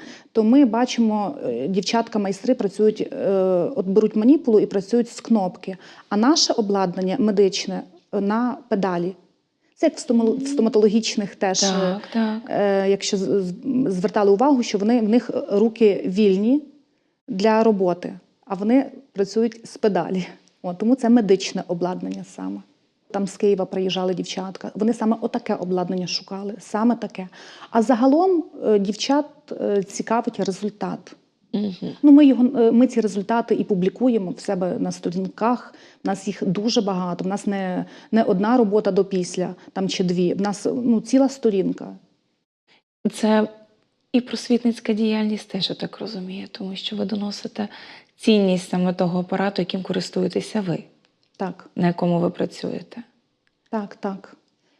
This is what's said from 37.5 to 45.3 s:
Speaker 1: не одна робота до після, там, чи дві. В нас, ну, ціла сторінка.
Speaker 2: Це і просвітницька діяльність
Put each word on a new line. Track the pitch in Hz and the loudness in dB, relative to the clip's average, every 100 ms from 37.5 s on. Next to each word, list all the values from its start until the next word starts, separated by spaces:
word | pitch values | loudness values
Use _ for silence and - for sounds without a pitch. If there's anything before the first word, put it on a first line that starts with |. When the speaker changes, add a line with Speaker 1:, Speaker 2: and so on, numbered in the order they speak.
| 196 185 180 180 - - | -4 -4 -6 -8 -14 -2
Speaker 1:
не | 220 | 0
одна | 226 185 214 254 | 2 0 2 2
робота | 202 208 202 | 4 2 2
до | 190 | 0
після, | 190 185 175 190 175 180 - | 0 -2 -4 -4 -6 -8 -12
там, | 190 190 | -6 -4
чи | - | -2
дві. | 180 180 175 | -2 0 0
В | 185 | 0
нас, | 202 196 - | -2 -2 -4
ну, | 262 233 220 | -2 2 0
ціла | - 262 262 | 2 2 2
сторінка. | - 226 196 175 - 196 190 _ _ _ _ _ _ _ _ _ _ 208 | 2 0 0 -2 -4 -12 -18 _ _ _ _ _ _ _ _ _ _ -6
Speaker 2:
Це | - 214 214 214 - _ _ _ _ _ | -2 2 2 2 -6 _ _ _ _ _
і | 240 | -2
просвітницька | 247 226 - 233 240 226 - | -2 -10 0 2 2 -2 -4
діяльність | 214 220 220 214 | 0 0 0 -2